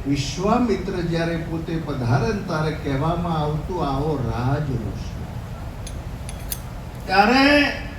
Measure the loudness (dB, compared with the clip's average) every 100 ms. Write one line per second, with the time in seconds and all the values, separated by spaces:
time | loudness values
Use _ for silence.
0 | 0 0 0 0 2 4 4 0 0 -2
1 | 0 0 0 -2 -4 -4 -4 -4 -2 -2
2 | 2 2 2 0 -2 -2 0 -2 -2 0
3 | 0 0 0 0 0 -2 -2 -2 0 0
4 | 0 0 -2 0 0 0 0 -2 -4 -6
5 | -6 -8 -8 -8 -10 -8 -8 -10 -10 -8
6 | -8 -8 -8 -8 -8 -8 -8 -10 -10 -8
7 | 2 6 6 8 8 6 4 0 -6